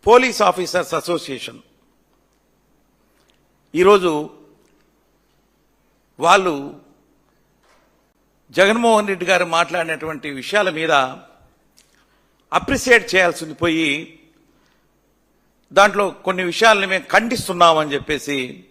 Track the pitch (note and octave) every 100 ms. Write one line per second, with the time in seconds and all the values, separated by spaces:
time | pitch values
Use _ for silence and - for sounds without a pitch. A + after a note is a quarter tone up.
0 | G3+ A#3+ B3+ G#3 G3 F3+ F3 F3+ D#3+ D#3+
1 | D#3 E3+ - B2+ - - _ _ _ _
2 | _ _ _ _ _ _ _ _ _ _
3 | _ _ _ _ _ _ _ D3+ F#3 G#3
4 | F3+ D3+ D#3 - _ _ _ _ _ _
5 | _ _ _ _ _ _ _ _ _ _
6 | _ - D#3+ G3 F#3 C#3+ C#3 - _ _
7 | _ _ _ _ _ _ _ _ _ _
8 | _ _ _ _ _ B2+ G3 A3+ A#3 A3
9 | G#3 F#3 F3 F3+ F3 E3 E3+ F3 E3 D#3+
10 | D#3 D#3 D3+ C3+ B2 G3+ F#3+ D#3 D#3+ D3
11 | C3 E3+ - _ _ _ _ _ _ _
12 | _ _ _ _ _ E3 - C#4 C4 A#3
13 | F3+ F#3 F3 - D#3+ C#3+ E3+ D#3+ D#3+ C#3+
14 | D#3+ - _ _ _ _ _ _ _ _
15 | _ _ _ _ _ _ _ - G3+ G3+
16 | G3 - - F#3 F3+ E3 A3+ G#3 G3 F#3
17 | - - A3+ B3 - F3+ E3+ D#3+ D3+ C#3
18 | C3 D3 - C#3 B2+ E3+ _